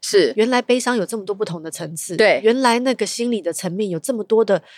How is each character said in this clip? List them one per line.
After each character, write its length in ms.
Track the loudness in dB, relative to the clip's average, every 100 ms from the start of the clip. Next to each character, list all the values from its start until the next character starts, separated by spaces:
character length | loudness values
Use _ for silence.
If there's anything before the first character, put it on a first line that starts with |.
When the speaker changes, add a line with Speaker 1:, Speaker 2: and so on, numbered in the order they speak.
Speaker 1:
是， 280 | 0 4 4
是。 20 |
Speaker 2:
原 140 | 2 2
来 140 | 0
悲 180 | 0 0
伤 160 | 0 -2
有 80 |
这 140 | -2 -6
么 80 | -6
多 80 |
不 100 | -6
同 180 | -6 -6
的 80 | -10
层 240 | -10 -10
次。 220 | -10 -6 2
Speaker 1:
对。 240 | 4 4
Speaker 2:
原 160 | 2 2
来 160 | 2 2
那 160 | 0
个 100 | -2
心 260 | -4 -2 -2
理 120 | -2
的 100 | -4
层 180 | -4 -6
面 200 | -4 -4
有 80 | -4
这 160 | -4
么 100 | -4
多 180 | 2 2
的 200 | 4 0 -2